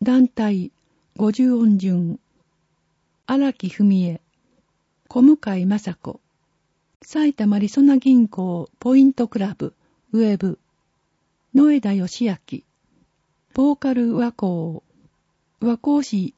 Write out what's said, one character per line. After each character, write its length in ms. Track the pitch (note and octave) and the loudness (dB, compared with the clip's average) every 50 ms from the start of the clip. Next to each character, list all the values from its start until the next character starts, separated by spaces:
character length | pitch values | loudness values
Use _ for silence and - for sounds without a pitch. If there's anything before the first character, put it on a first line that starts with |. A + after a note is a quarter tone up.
団 280 | G#3 B3 B3 C4 B3+ B3 | -2 0 2 2 2 2
体、 420 | - - A3 G#3+ G3+ F#3+ F3+ - _ _ _ _ _ _ _ _ _ | 0 -4 -4 -4 -2 -4 -6 -8 _ _ _ _ _ _ _ _ _
五 160 | - G#3 G#3+ G#3+ | -4 -2 -2 0
十 200 | - B3+ B3+ B3 | 0 0 0 2
音 260 | A#3 A#3 A3 G#3 F#3+ | 2 2 2 2 2
順。 420 | F#3 F#3+ F3+ F3 F3 E3 - - _ _ _ _ _ _ _ _ _ _ _ _ _ _ _ _ _ _ _ _ _ | 0 -2 -2 -2 -2 -4 -6 -10 _ _ _ _ _ _ _ _ _ _ _ _ _ _ _ _ _ _ _ _ _
荒 260 | - B3+ C4+ C#4 C#4 B3+ | -4 -2 -2 0 -2 -2
木 160 | - - F#3 | -4 -8 -8
文 320 | - - G3+ G3+ G3 F#3+ | -4 0 2 2 2 2
江、 200 | F3+ F3 E3 - _ _ _ _ _ _ _ _ _ _ _ _ _ _ _ _ _ - | 0 -2 -6 -8 _ _ _ _ _ _ _ _ _ _ _ _ _ _ _ _ _ -6
小 140 | - B3 B3 | 0 4 6
向 140 | C#4+ D4+ D4 - A3 G3 | 6 6 4 0 -6 -4
井 100 | F#3 F3+ | -4 -2
雅 280 | F#3 G3+ G#3+ - F#3+ E3+ | -2 -2 -2 -4 -8 -14
子。 260 | _ - - - - _ _ _ _ _ _ _ _ _ _ _ _ _ _ _ _ _ | _ -12 -16 -16 -16 _ _ _ _ _ _ _ _ _ _ _ _ _ _ _ _ _
埼 320 | - - D#4 D4+ D4 C#4 | -10 -4 -2 -2 -2 0
玉 240 | - G#3+ G#3+ G3+ G#3 | 0 0 0 0 0
り 100 | G3+ G3+ | -2 -2
そ 140 | - C#4 C#4 | 2 4 4
な 160 | C#4 C#4 C4 | 4 4 4
銀 300 | - C4+ C4 B3 A#3 G#3 | 4 4 4 4 4 2
行、 420 | - - F#3 F#3 F3 E3+ E3 - _ - | -2 -6 -6 -6 -6 -8 -8 -12 _ -8
ポ 160 | - B3 C4 | -2 2 4
イ 80 | C4+ C4+ | 4 4
ン 100 | C4+ C4 | 4 4
ト 140 | - A#3+ | 0 -4
ク 140 | A3+ - A3 | -4 -4 -4
ラ 160 | G3 G3+ F#3 - | -6 -6 -6 -8
ブ、 160 | - - - _ _ _ _ _ _ _ - | -10 -12 -12 _ _ _ _ _ _ _ -2
ウ 80 | A3 A3+ | 0 0
ェ 140 | G#3+ G3+ | 0 0
ブ。 240 | F3 - F#3+ E3 - _ _ _ _ _ _ _ _ _ _ _ _ _ _ _ _ _ _ - | -2 -2 -4 -6 -6 _ _ _ _ _ _ _ _ _ _ _ _ _ _ _ _ _ _ 2
野 180 | C4 C#4+ D4+ D4 | 2 4 4 2
枝 220 | C#4 A3 G#3 G3 | 2 0 -2 -2
義 320 | G3 F3+ F3+ - - B3 | -2 -4 -4 -6 -4 -4
明。 360 | A3+ F#3 - _ - - C3 - _ _ _ _ _ _ _ _ _ _ _ _ _ _ _ _ _ - | -4 -4 -6 _ -14 -14 -14 -14 _ _ _ _ _ _ _ _ _ _ _ _ _ _ _ _ _ -4
ボ 220 | - C4 C#4+ C#4+ | -2 0 0 0
ー 40 | - | -2
カ 160 | - C4+ C4 | -2 -4 -2
ル 200 | B3 A#3+ A#3 A#3 | 0 -2 -2 -2
和 160 | - A#3+ A#3+ | -2 -4 -4
光。 520 | A#3 - - F#3 F3+ E3+ E3 E3+ D#3+ - _ _ _ _ _ _ _ _ _ _ _ _ _ _ _ - | -4 -4 -4 -4 -4 -4 -6 -8 -10 -12 _ _ _ _ _ _ _ _ _ _ _ _ _ _ _ -6
和 160 | - A#3 A#3 | -4 -4 -2
光 280 | A3+ - D4 D4 D4 C4+ | -2 -2 -2 0 -2 -2
市 300 | - - G3+ F#3 D3 - | -2 -4 -4 -4 -4 -8